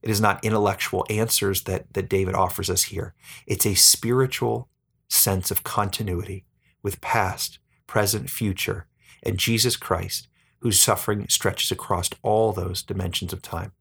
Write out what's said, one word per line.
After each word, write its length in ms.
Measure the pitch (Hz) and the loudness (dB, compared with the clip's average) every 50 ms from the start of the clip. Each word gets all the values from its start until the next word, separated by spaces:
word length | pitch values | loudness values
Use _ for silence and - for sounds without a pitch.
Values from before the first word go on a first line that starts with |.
| - | -2
It 80 | 110 | 0
is 100 | 110 101 | 0 4
not 240 | 110 107 95 - - | 4 2 2 2 0
intellectual 640 | 107 113 107 104 101 98 - - - - 95 - - | 0 2 4 4 2 2 0 -4 -2 -2 -2 -2 -2
answers 540 | 107 107 113 110 - - 104 101 98 - - | 0 0 0 2 0 0 0 0 -2 -2 -2
that, 300 | - 95 95 - - - | -2 -4 -4 -4 -6 -6
that 140 | 98 92 - | -6 -4 0
David 260 | - 95 95 92 95 | 0 0 0 2 2
offers 340 | - 95 92 - - 95 95 | 0 0 0 0 -4 -4 -2
us 160 | 90 90 - | 0 0 0
here. 300 | - - - - 92 - _ - - - - - | -2 -4 -8 -8 -10 -12 _ -20 -20 -20 -20 -6
It's 200 | - 104 95 - | -6 -2 0 2
a 80 | 110 98 | 2 4
spiritual 920 | - - - - - - 113 120 131 131 127 - - 127 117 113 113 123 _ _ _ _ _ _ _ _ _ | 6 6 6 6 4 2 2 4 4 2 2 0 -2 -2 -2 -2 -2 -6 _ _ _ _ _ _ _ _ _
sense 420 | - - - - 98 95 92 - | 2 2 4 4 2 0 0 -2
of 140 | 98 - - | -4 -4 -4
continuity 800 | - - - 101 95 - - 110 101 90 85 87 - 92 98 - _ _ _ _ _ _ _ - | -4 -2 -2 -2 0 -2 -4 -4 -2 -2 -4 -4 -6 -10 -12 -12 _ _ _ _ _ _ _ -6
with 180 | 101 - - | -6 -6 -6
past, 580 | - - - 113 101 92 98 - - - - - _ _ _ _ _ | -4 -2 0 2 2 0 -2 -4 -8 -8 -8 -14 _ _ _ _ _
present, 420 | - - 113 104 95 101 107 127 - | -2 0 2 2 2 0 -2 -4 -6
future, 580 | - - 113 104 92 - - - 98 95 - _ _ _ _ - - _ - | -6 -4 -2 -2 -2 -2 -4 -4 -4 -8 -10 _ _ _ _ -20 -20 _ -4
and 160 | - 95 98 | -4 -2 0
Jesus 380 | - - 117 113 113 123 - | 0 2 2 4 2 2 0
Christ, 520 | - - - 92 - 92 92 - - - _ _ _ _ _ _ _ | -2 0 0 0 0 0 -4 -6 -8 -10 _ _ _ _ _ _ _
whose 220 | - 120 101 - | -2 2 4 4
suffering 460 | - - 104 - - - 107 104 101 - | 6 4 4 2 2 -2 -2 -2 0 -2
stretches 440 | - - - 101 - - - - 117 | -2 0 2 0 0 0 -2 -2 -2
across 380 | - - - 101 87 87 - - - - | -4 -2 -2 -2 0 0 -4 -6 -4 0
all 300 | 117 107 110 113 110 101 | 2 4 4 4 2 2
those 300 | 95 90 92 90 - - | -2 -4 -4 -4 -6 -6
dimensions 500 | - 98 95 92 92 87 - - 92 - | -6 -6 -4 -4 -4 -4 -4 -6 -6 -8
of 100 | 90 - | -10 -10
time. 300 | - - 85 82 90 - _ | -8 -8 -8 -8 -10 -12 _